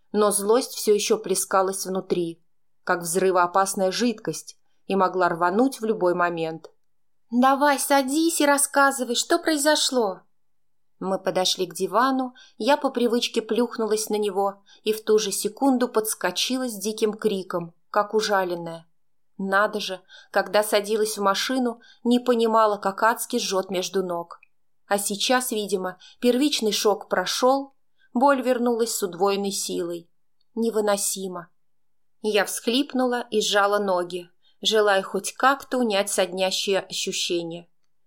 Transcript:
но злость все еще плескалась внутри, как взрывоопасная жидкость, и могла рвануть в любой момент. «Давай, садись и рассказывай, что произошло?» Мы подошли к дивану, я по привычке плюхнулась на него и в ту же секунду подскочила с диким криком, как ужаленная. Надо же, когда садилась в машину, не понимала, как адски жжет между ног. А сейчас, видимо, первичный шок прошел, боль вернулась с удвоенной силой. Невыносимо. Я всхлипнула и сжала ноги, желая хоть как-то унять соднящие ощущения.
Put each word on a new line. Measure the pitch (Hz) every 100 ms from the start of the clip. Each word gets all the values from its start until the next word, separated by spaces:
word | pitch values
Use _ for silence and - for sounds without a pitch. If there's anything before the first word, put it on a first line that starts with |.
| _
но | 208 208
злость | 202 202 240 254
все | - 220
еще | 208 202 214
плескалась | 185 185 - 196 190 190 185
внутри, | 190 185 180 165 165 _ _ _ _
как | - 175
взрывоопасная | 170 185 185 180 175 190 196 202 185
жидкость, | 180 240 220 - 156 - - _ _ -
и | 190
могла | 185 185 175
рвануть | 170 175 196 269 254
в |
любой | 220 214 180
момент. | 175 175 170 160 160 - _ _ _ _ _ -
«Давай, | 240 262 269 294 262
садись | - 277 262 302 330 330
и | 285
рассказывай, | 277 - 285 277 262 233
что | 240 - 339
произошло?» | 330 302 294 302 - 254 202 180 _ _ _ _ _ _ _ -
Мы | 190 190
подошли | 190 180 185 - 175
к |
дивану, | 185 185 175 262 262 254 - - -
я | 226 294
по | 269
привычке | 254 240 240 - 233
плюхнулась | 220 220 240 - 214 214 214
на | 208
него | 208 190 196 196 _ -
и | 220
в | 214
ту | - 214
же | 196
секунду | - 208 - 269 254 247
подскочила | 220 220 - 180 185 - 254 254
с | 208
диким | 208 214 214
криком, | 208 214 196 180 180 170 - _
как | 214 208
ужаленная. | 220 214 196 180 175 170 165 - _ _ _ _ -
Надо | 190 196 214 208
же, | 185 185 _ - -
когда | 202 190 208
садилась | 214 208 196 220 214 202
в |
машину, | 196 196 - 262 240 233 - _
не | 233 247
понимала, | 247 233 226 220 214 202
как | 196 196
адски | 220 - - 240
жжет | 185 190 190
между | 180 180 196
ног. | 185 170 170 - _ _ _ _ -
А | 202
сейчас, | 202 202 - 254 247
видимо, | 214 196 190 185 - - -
первичный | 247 247 294 - 214
шок | 202 214 214 -
прошел, | 185 180 - 254 277 277 _ _ _ _
боль | 240 285 269
вернулась | 247 240 240 226 226
с | -
удвоенной | 196 170 202 196 202
силой. | 196 - 185 170 170 - _ _ _ _
Невыносимо. | 226 226 214 208 202 - 190 190 180 170 _ _ _ _ _ _ _
Я | 214 202
всхлипнула | 185 - - 247 277 254 254 240 -
и | 214
сжала | 202 202 202 208
ноги, | 202 180 175 175 175 _ _ _
желая | 196 220 208 196
хоть | 190 196 -
как-то | - 262 277 - 254
унять | 233 196 202
соднящие | - 185 185 185 190 208 190
ощущения. | - 175 190 185 - 175 165 170 - _ _ _